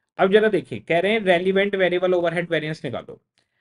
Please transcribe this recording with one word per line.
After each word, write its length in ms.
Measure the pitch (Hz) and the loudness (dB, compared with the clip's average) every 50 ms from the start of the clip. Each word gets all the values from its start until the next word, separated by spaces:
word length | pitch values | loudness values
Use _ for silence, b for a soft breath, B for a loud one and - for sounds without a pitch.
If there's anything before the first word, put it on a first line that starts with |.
| _ _ _ - | _ _ _ 0
अब 120 | 180 190 | 2 4
जरा 160 | 190 214 208 220 | 4 4 4 4
देखिए, 300 | 208 160 - - 123 101 | 0 0 -4 -4 -10 -8
कह 200 | - - 165 170 | -4 -2 0 0
रहे 120 | 175 196 | 2 0
हैं 80 | 220 226 | 0 0
रेलिवेंट 560 | 208 185 180 170 185 190 190 196 196 202 196 | 2 2 2 2 2 0 0 0 0 0 0
वेरिएबल 380 | 190 185 175 175 180 185 185 185 | 0 0 0 0 0 0 0 0
ओवरहेड 360 | 175 170 170 160 175 170 165 | 2 0 0 -2 -4 -4 -2
वेरिएंस 320 | 165 156 147 156 160 - - | -4 -4 -4 -4 -8 -8 -8
निकालो। 340 | 139 113 90 80 - 117 - _ _ _ _ _ _ _ _ | -8 -8 -8 -10 -12 -18 -20 _ _ _ _ _ _ _ _